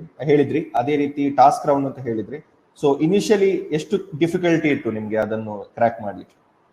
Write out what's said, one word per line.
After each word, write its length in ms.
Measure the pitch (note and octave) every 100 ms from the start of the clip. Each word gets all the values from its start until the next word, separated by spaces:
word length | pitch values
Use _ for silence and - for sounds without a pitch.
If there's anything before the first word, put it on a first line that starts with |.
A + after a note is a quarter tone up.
| D#3+ -
ಹೇಳಿದ್ರಿ, 500 | C3 D3 C3 C3 E3 A#2+
ಅದೇ 200 | B2+ D3
ರೀತಿ 340 | C#3+ C#3+ C#3
ಟಾಸ್ಕ್ 360 | C#3 C#3+ D3 D3+
ರೌಂಡ್ 200 | C#3 C#3
ಅಂತ 120 | C3
ಹೇಳಿದ್ರಿ. 380 | B2+ A2 G2+ D3 - _ _ _
So, 160 | D3 C#3
initially 480 | D#3 G3+ G3+ G#3 F#3+
ಎಷ್ಟು 680 | F3+ - D3+ - F#3+ - C#3+
ಡಿಫಿಕಲ್ಟಿ 500 | D#3+ F3+ F3 E3 D3+
ಇತ್ತು 220 | C#3 A#2
ನಿಮ್ಗೆ 260 | A2 G#2+ G#2+
ಅದನ್ನು 540 | G#2+ A2 A2 G#2 -
ಕ್ರ್ಯಾಕ್ 280 | - A#2 A2+
ಮಾಡ್ಲಿಕ್ಕೆ? 340 | G#2 G2 - _ _ _ _